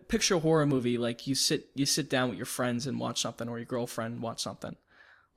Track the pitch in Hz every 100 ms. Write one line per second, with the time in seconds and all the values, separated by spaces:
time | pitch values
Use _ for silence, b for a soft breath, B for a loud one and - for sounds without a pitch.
0 | - 226 - 180 160 160 147 131 120 120
1 | 117 117 - 135 - 147 - - 139 -
2 | 143 135 127 95 120 - 123 120 135 117
3 | 120 123 117 - 117 117 117 123 120 -
4 | 113 120 113 113 - - - - b b
5 | b b b